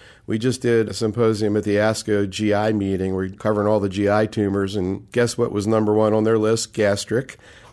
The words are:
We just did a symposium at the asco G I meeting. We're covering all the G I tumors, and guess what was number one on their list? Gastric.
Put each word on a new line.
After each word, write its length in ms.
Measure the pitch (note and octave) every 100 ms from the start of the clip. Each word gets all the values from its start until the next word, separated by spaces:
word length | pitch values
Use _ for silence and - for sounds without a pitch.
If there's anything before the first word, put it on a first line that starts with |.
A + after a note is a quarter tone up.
| - - -
We 120 | A2
just 240 | B2+ B2+
did 260 | A#2+ A#2 G#2
a 60 |
symposium 640 | F#2 A2 A2+ A2+ G#2 G#2+ G#2+
at 80 |
the 120 | G#2 G#2
asco 540 | G#2+ G#2+ - G#2 G2
G 240 | F#2+ G#2+
I 180 | G2+ A2
meeting. 420 | G#2+ G2 F#2+ F#2+
We're 140 | F#2 F#2+
covering 380 | G2+ G#2+ G#2+ G#2
all 140 | G#2+
the 100 | G2
G 180 | F#2+ G2+
I 160 | G#2+
tumors, 500 | A2 A2+ G2+ G2 G2
and 360 | G#2 F2+ G2+ -
guess 240 | A#2+ A#2+ A#2
what 160 | A#2
was 140 | G#2 G2+
number 260 | A2 G#2+
one 220 | G#2+ G#2+
on 100 | G#2+
their 140 | A2 A2+
list? 340 | G#2+ A2+ -
Gastric. 640 | - G#2 G2+ - A#2 C3 - - - -